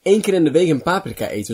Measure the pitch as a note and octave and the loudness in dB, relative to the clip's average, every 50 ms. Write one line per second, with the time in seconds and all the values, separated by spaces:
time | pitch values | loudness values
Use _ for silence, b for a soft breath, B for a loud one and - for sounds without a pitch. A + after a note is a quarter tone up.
0 | - F#3 G3+ A3 G3+ G#3 F#3+ F3+ D#3+ D3 C3 E3 F3+ E3 D#3 B2 - E3+ F3+ G3 | 0 0 0 2 2 0 2 2 2 4 4 2 2 2 0 0 0 -2 -2 -2
1 | - - A2 - A2 - - G#2 G#2 - | -4 -6 -8 -6 -6 -6 -6 -6 -6 -8